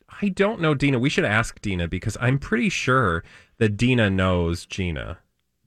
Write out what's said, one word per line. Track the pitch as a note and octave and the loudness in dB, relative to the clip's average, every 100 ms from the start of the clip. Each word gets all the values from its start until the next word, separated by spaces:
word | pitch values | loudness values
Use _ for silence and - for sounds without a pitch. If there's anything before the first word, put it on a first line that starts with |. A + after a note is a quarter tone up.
| _ - | _ -4
I | G3+ | -4
don't | F#3 G3+ A3+ | 0 0 2
know | D#3+ | 0
Dina. | C#3 C#3+ B2+ | 2 2 2
We | C#3 | 0
should | - C3+ | 0 2
ask | G#2+ A2+ - | 2 0 -6
Dina, | G#2 F2+ E2+ | -4 -2 -2
because | F#2 A2 - | -4 -6 -2
I'm | B2 C#3 | 0 -2
pretty | - A3+ G#3+ | -2 -2 0
sure | - - C3 G#2 E2 - - _ - | -2 0 2 2 -2 -6 -20 _ -2
that | A2 G2+ | 0 2
Dina | B2 B2 G#2 | 2 4 2
knows | F#2+ F#2+ F2+ E2+ E2+ - | 2 2 2 0 -2 -6
Gina. | - F2 C#2+ A1 - _ _ _ _ | -6 -4 -4 -8 -14 _ _ _ _